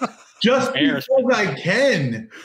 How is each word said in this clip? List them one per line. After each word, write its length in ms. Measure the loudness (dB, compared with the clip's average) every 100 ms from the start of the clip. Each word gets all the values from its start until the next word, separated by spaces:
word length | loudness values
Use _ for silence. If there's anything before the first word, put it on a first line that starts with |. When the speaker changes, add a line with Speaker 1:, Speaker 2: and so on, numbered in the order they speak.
| -10
Speaker 1:
<laughs> 0 | -10 -20 -2
Speaker 2:
Just 340 | 2 2 0 0
Speaker 1:
Embarrassing. 380 | 0 0 0 0
Speaker 2:
because 320 | 2 0 0
I 60 |
can 760 | -2 -2 2 2 2 -2 -6 -10 -20